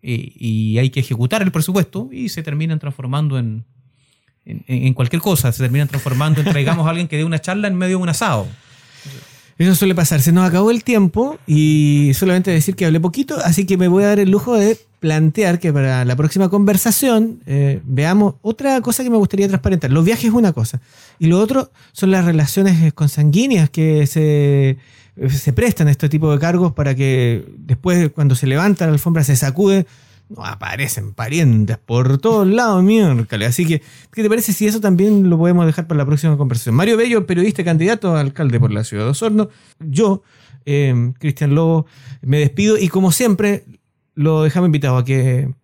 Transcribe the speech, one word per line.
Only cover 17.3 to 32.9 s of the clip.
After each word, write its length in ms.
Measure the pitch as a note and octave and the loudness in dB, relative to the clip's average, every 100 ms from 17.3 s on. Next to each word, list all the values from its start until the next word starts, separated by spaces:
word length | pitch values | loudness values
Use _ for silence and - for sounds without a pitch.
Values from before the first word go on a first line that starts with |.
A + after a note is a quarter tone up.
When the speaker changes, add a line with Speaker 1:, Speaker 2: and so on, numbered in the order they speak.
| A3+ - | -4 -6
Speaker 2:
eh, 360 | C#3 C#3 C#3 C3 | 0 0 -2 -4
veamos 500 | C3 D3+ G3 G#3 - | -2 0 2 2 -2
otra 400 | G#3 A3 C#4 C4 | -8 -4 -2 -2
cosa 220 | A3+ A#3 | -2 -4
que 60 | B3+ | 0
me 60 | A3+ | 0
gustaría 300 | G3 G3 G3+ | 0 0 0
transparentar. 440 | G3 - F#3 C3 | 0 0 -2 0
Los 120 | C#3+ E3 | 2 2
viajes 200 | A#3 A#3 | 0 0
es 60 | |
una 220 | A#3 G#3+ | 2 2
cosa 280 | D3+ A2+ B2+ _ - - _ | 0 -4 -6 _ -20 -20 _
y 80 | D#3+ | 2
lo 120 | F3 | 2
otro 320 | G#3+ C4+ B3+ _ _ | 2 -2 -4 _ _
son 180 | - F#3+ | -4 0
las 140 | F#3+ F3 | 2 2
relaciones, 560 | D#3+ D3 - G3 E3+ | 2 0 0 2 4
eh, 100 | D#3+ | 2
consanguíneas 800 | - D3+ D3 D3+ D#3+ C4+ A3 D3+ | 2 -2 0 2 2 2 2 0
que 380 | - D#3+ D3+ C#3+ | 0 0 2 0
se, 680 | D#3+ D#3 D3 C#3+ C#3 C3+ C3 _ - _ - | 0 0 2 2 2 0 -2 _ -20 _ -8
eh, 120 | C3+ | -4
se 240 | C#3 - | -2 -2
prestan 340 | B2 A#3+ - D3 | 0 0 2 2
a 40 | |
este 180 | C#3 D3+ | 2 0
tipo 220 | D3+ D#3 | 0 0
de 80 | D3 | 0
cargos 340 | E3 F3 F3+ | 0 0 0
para 220 | - C#3+ C3 | 0 -4 -2
que 500 | C3+ C3 A#2+ A2+ - - | 0 0 0 -2 -6 -20
después 520 | - B2 F3+ F3 D#3 | -6 -4 0 0 0
cuando 220 | D#3 C#3+ B2+ | 0 0 0
se 120 | C3+ | 0
levanta 380 | C#3 F#3+ F#3+ E3 | 0 0 0 0
la 60 | |
alfombra 300 | D3 E3+ E3 | 0 0 -2
se 120 | C3+ C3 | 0 0
sacude, 500 | C3+ C3+ G3 G3 F3+ _ _ _ _ | -2 0 2 2 -2 _ _ _ _
no, 160 | G#3 - | -16 -14
aparecen 680 | - - - C#3 - G2+ | -12 -12 -8 -8 -8 -10
parientes 640 | G2+ A2+ D#3 D3+ A2 G#2 A2+ | -10 -6 0 2 2 0 -4
por 400 | _ A#2 B2+ C3+ | _ -2 0 0
todos 280 | A3 A3 F#3+ | 2 2 2
lados, 340 | A3 A#3+ F#3+ | 2 2 2
miércoles. 680 | F#3 | 4